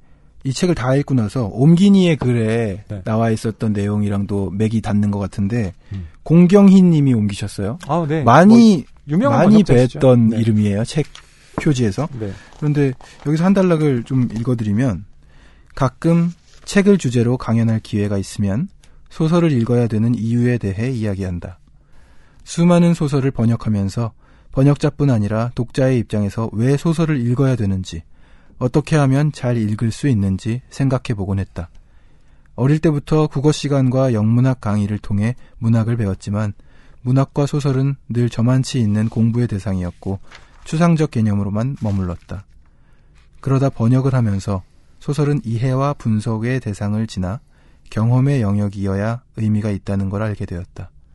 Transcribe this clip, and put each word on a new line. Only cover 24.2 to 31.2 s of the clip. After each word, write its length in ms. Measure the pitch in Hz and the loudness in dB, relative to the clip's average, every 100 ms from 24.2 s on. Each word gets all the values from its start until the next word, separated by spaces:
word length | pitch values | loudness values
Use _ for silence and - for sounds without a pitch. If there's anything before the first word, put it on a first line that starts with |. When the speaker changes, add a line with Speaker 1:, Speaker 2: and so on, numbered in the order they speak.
| _ - - | _ -20 -8
Speaker 1:
번역자뿐 580 | - 139 143 151 - 143 | 0 2 2 -2 -2 0
아니라 420 | 117 101 107 117 - | 0 0 -2 -4 -6
독자의 440 | 113 - 131 127 | -6 -2 0 0
입장에서 500 | 104 107 101 - 113 | -2 -4 -4 -4 -6
왜 240 | 98 123 143 | -2 0 0
소설을 420 | 170 160 160 147 120 | 0 -2 0 0 -2
읽어야 300 | 123 135 123 | 0 0 0
되는지, 480 | 101 95 92 80 - - - - - - | -2 -4 -6 -12 -16 -20 -20 -20 -20 -6
어떻게 360 | 127 160 - 160 | -2 0 0 0
하면 360 | 139 135 151 | 2 2 0
잘 260 | - 123 117 | -2 -4 -2
읽을 340 | 107 107 113 | -2 -2 -4
수 160 | - 147 | -2 -2
있는지 540 | 110 98 95 107 120 - | 0 0 -2 -4 -8 -8
생각해보곤 720 | - 135 127 - 107 | -4 -2 -2 -4 -8